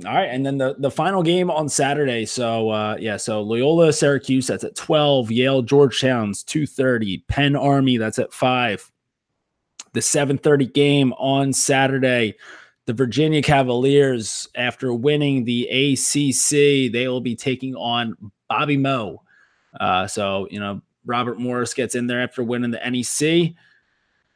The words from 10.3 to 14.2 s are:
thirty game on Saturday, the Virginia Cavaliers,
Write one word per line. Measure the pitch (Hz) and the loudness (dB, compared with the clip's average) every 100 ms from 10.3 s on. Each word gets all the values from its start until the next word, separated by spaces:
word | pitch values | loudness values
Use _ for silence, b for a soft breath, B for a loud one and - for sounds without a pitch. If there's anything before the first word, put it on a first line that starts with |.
| 139 | 0
thirty | 156 143 131 | 2 2 2
game | 143 143 143 131 | 2 4 4 2
on | - 135 139 139 | 0 0 0 0
Saturday, | 131 - 135 135 135 127 123 110 - B B B _ - | 0 0 2 2 2 2 2 0 -4 B B B _ -6
the | |
Virginia | 117 127 113 156 156 | -2 0 2 2 2
Cavaliers, | 139 139 127 120 135 143 139 123 | 4 2 2 2 4 4 4 0